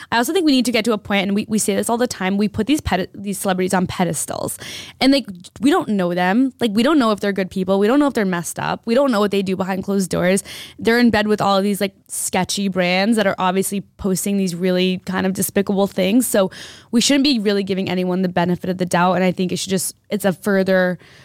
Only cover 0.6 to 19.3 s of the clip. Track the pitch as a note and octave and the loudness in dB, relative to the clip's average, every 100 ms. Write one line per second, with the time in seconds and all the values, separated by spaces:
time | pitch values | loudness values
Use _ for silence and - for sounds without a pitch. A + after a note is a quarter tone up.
0.6 | A#3+ A3+ G#3+ G#3 - G3+ F#3+ G3+ - G#3+ | 2 0 0 -2 0 0 0 -2 0 -2
1.6 | - G3 G3+ A#3 A3+ - F#3+ G3 G#3 - | 0 0 0 0 -2 -2 -2 0 0 -2
2.6 | G#3+ D4 - F#3 F3+ - G3+ F#3+ G3+ F#3 | 0 0 0 -2 -4 -8 -8 -4 -2 0
3.6 | F#3 F#3 F3+ - F3 E3 - - - - | 0 0 0 -2 -2 -2 -6 -6 -6 -8
4.6 | - - - - B3+ C#4 - F3 - - | -12 -14 -14 -2 2 2 0 -12 -16 -2
5.6 | B3 F#4 - G#3 F3+ F3 F3+ G#3 C4+ - | 2 2 0 0 0 0 2 2 2 0
6.6 | A#3 G3+ A#3+ D#4+ A3+ G#3 G#3 G3 F#3 G3 | -2 2 4 4 4 2 -2 -2 -4 -2
7.6 | F#3 G3 G#3 C#4 C#4+ A#3+ G3 F3 E3+ - | 0 2 4 4 2 2 -2 -2 -6 -6
8.6 | D3+ E3+ - A#3 C#4 G#3+ G#3 G3 F#3+ F#3 | -4 -4 0 2 2 2 2 0 -2 -2
9.6 | F#3 F#3+ F#3+ G3 F#3 E3+ F3 G3 - - | -4 -4 -2 -2 0 0 2 0 -2 -14
10.6 | - - G3 A#3 A#3+ G#3 G#3 G#3 G3+ G3 | -18 -4 0 4 4 2 0 0 2 2
11.6 | G3+ G3 G3 - - - - G3+ F3+ - | 2 0 -4 -6 -14 -8 -4 -2 -2 -2
12.6 | G3 F3+ F3 F#3 G3+ A3 G3 - F#3 F#3+ | -2 0 0 2 2 2 0 0 0 0
13.6 | F#3+ G3+ - - G3+ F#3 G3+ G3+ F#3+ E3+ | -2 -4 -8 -6 -4 -2 -2 -2 -2 -2
14.6 | F#3 F3+ F#3 F#3 - F#3 F#3 G3 F#3+ - | 0 2 0 -2 -4 -4 -2 -2 -2 -2
15.6 | G3 G3 G3 - F#3 A#3 A#3+ G#3+ F#3+ - | 0 0 0 0 2 2 2 0 0 -4
16.6 | - - - A#3 - C#4+ C#4 B3 G#3 G3+ | -18 -20 -4 0 2 2 2 2 0 -2
17.6 | F#3+ F#3+ F#3+ F3+ F#3 F3+ F#3 F3+ F3 F3+ | -2 -4 -2 -2 -2 0 0 0 0 0
18.6 | F#3 F#3 F3+ F3 F3+ F3+ F#3 | -2 -4 0 2 2 2 2